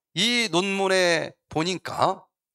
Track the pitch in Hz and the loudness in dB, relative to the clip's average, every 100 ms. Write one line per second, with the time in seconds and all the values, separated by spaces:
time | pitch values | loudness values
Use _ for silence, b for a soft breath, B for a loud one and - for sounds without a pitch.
0 | _ 160 226 240 220 165 196 196 190 190 | _ -2 0 0 0 0 0 0 2 2
1 | 175 165 - - - 151 175 175 - - | 2 2 -2 -12 -8 -4 -4 -4 -6 0
2 | 151 196 - _ _ | 0 0 -10 _ _